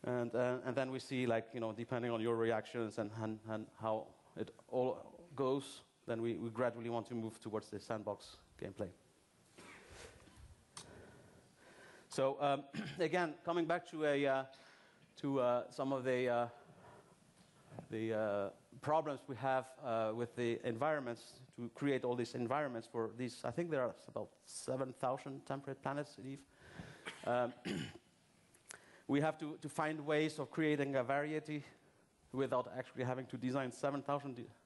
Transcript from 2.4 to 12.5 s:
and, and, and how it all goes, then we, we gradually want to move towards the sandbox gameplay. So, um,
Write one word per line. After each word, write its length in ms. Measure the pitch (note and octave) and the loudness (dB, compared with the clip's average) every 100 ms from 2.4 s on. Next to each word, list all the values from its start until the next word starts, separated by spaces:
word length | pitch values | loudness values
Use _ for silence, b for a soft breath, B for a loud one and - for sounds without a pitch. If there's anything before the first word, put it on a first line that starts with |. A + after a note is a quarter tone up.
| A2+ A2 G#2+ B2 A2+ G2+ | 4 2 0 -4 -2 -2
and, 140 | G#2 A2 | -4 -2
and, 160 | A2 G#2+ G#2+ | -4 -4 -4
and 180 | A2 G#2+ - | -6 -6 -4
how 280 | A2 A2 G2+ - - - | 0 0 -2 -16 -16 -6
it 140 | - - - | -6 -8 -2
all 300 | B2+ B2+ - - - - C3+ | 2 2 0 -8 -16 -14 0
goes, 460 | C3 C#3 C3+ - - _ - | 2 2 -2 -14 -18 _ -4
then 120 | A2+ | 0
we, 140 | A#2 G2 | 0 0
we 120 | A#2 | -2
gradually 400 | A2 B2 A#2 A#2 | 2 2 2 -2
want 160 | A#2 G#2+ | -2 -2
to 80 | |
move 260 | A#2+ A2 A2 | -4 -4 -6
towards 280 | A2+ G#2+ - | -4 -4 -4
the 100 | G#2 | -10
sandbox 600 | - A2 G#2 G2+ - - - - | -4 -4 -2 -6 -8 -20 -20 -10
gameplay. 280 | - G2 G2 - _ _ _ _ - B B B B B B B B B B - _ - B B B B B B B - B B B B B | -10 -6 -8 -8 _ _ _ _ -20 B B B B B B B B B B -20 _ -18 B B B B B B B -20 B B B B B
So, 280 | - C3+ C#3 | 2 2 4
um, 240 | C#3+ | 2